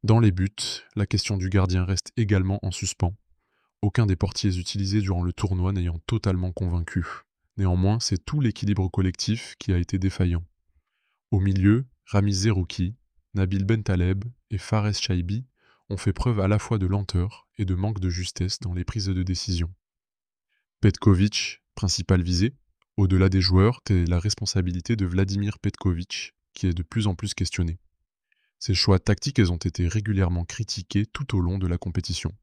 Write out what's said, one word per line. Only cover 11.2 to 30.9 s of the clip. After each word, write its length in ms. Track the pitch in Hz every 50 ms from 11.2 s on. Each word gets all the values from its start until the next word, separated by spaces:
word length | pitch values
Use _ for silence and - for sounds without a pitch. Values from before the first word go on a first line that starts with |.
| _ _
Au 80 | - 98
milieu, 460 | 95 98 95 95 92 101 107 120 135 - _ _ _
Ramiz 380 | - - 101 101 104 98 95 98
Zerouki, 520 | 113 107 95 90 87 - - 90 92 113 _ _ _ _ _ _ _ _
Nabil 280 | 101 95 92 98 98 98
Bentaleb 640 | 95 113 110 101 - 95 90 87 90 95 98 98 120 - _ _ _
et 80 | 107
Fares 360 | 95 - - - 110 101 104 101
Chaibi 520 | - - - 95 90 87 87 101 117 127 _ _ _ _ _ _ _ _ _
ont 80 | 101
fait 160 | 95 - 107 92
preuve 260 | - - 127 117 104
à 80 | 95
la 120 | 95 104 104
fois 180 | - - 117
de 100 | 107 95
lenteur 600 | 92 98 101 98 - - 92 87 101 - - _ _ _
et 80 | - 104
de 100 | 92 92
manque 240 | 87 95 107 110 101
de 100 | 92 92
justesse 500 | 85 90 90 - - - - 104 - -
dans 140 | - 95 87
les 100 | 90 90
prises 220 | - - 110 98
de 160 | 98 95 90 90
décision. 500 | 92 92 85 - - 90 85 85 82 90 _ _ _ _ _ _ _ _ _ _ _ _ _ _ _ _ _ _ _ _ _
Petkovic, 800 | - 104 95 - - 110 98 90 101 104 - - - - - - _ _ _
principal 480 | - - 92 - - 85 - 95 90 87
visé, 320 | 87 90 87 98 123 - _ _ _ _ _ _ _ _
au-delà 320 | - 101 92 95 90 92
des 140 | 95 95 95
joueurs, 400 | 90 92 92 92 95 110 123 - _
c'est 200 | - 104 90 87
la 140 | 82 90 87
responsabilité 760 | 85 104 98 - 104 - - 101 90 90 87 90 82 - 117
de 100 | 107 98
Vladimir 540 | 90 87 92 98 95 98 101 101 101 104 -
Petkovic, 760 | - 104 - - - 95 87 85 90 _ - - - - _ _ _ _ _
qui 140 | - -
est 60 | 92 85
de 100 | 85 85
plus 240 | _ - 117 104
en 80 | 104 90
plus 180 | - - 98 -
questionné. 460 | - 95 - - - 90 82 85 - _ _ _ _ _ _ _ _ _ _ _ _ _ _ _ _
Ses 140 | - - 95
choix 260 | 87 - - 98 92
tactiques 420 | - - 104 - - 147 - - 104 87
ont 80 | 87
été 300 | 85 - 92 - - 92
régulièrement 580 | 87 - 110 98 107 104 95 95 87 90 87 85
critiqués 600 | - - - 110 - - - 92 _